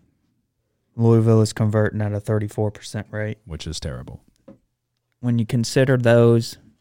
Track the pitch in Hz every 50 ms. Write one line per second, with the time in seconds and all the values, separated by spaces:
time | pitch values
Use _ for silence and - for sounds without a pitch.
0 | _ _ _ _ _ _ _ _ _ _ _ _ _ _ _ _ _ _ _ -
1 | 117 113 117 113 110 113 113 110 110 107 - - 113 107 104 110 107 104 - 107
2 | 107 104 104 101 - - 110 107 104 104 - - 107 104 104 - - - - 107
3 | 104 - 104 107 107 107 107 - _ - 78 73 - 82 76 - - 76 65 62
4 | - - - - _ _ _ _ _ - - _ _ _ _ _ _ _ _ _
5 | _ _ _ _ - 123 120 117 113 - - 117 113 - - 139 131 135 131 127
6 | 120 117 117 120 117 117 117 117 120 - - - _ _ _ _